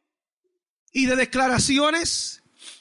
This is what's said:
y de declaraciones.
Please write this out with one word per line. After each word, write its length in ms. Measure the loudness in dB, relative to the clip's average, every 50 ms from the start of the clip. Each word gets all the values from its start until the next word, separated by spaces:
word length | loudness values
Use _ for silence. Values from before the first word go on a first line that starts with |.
| _ _ _ _ _ _ _ _ _ _ _ _ _ _ _ _ _ _ -2
y 140 | 0 0
de 100 | 2 2
declaraciones. 1300 | 2 0 0 0 0 0 2 2 0 0 2 2 2 2 2 0 0 -2 -2 -4 -4 -6 -8 -10 -16 _ _ _ _ -20 -20 -20 -20